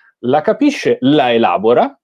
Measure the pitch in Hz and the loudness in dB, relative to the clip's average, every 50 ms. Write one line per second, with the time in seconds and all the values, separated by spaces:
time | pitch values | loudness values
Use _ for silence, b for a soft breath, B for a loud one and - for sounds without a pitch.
0 | b b b b - 123 135 151 - 226 202 - 294 285 - - - 139 120 - | b b b b -4 -2 -2 0 0 -2 -2 0 0 -2 -2 -2 -2 -2 -2 0
1 | 123 135 151 147 131 123 120 113 113 95 87 92 104 113 123 160 233 277 - _ | 0 0 2 2 2 2 2 0 0 0 0 0 0 2 2 2 0 -2 -4 _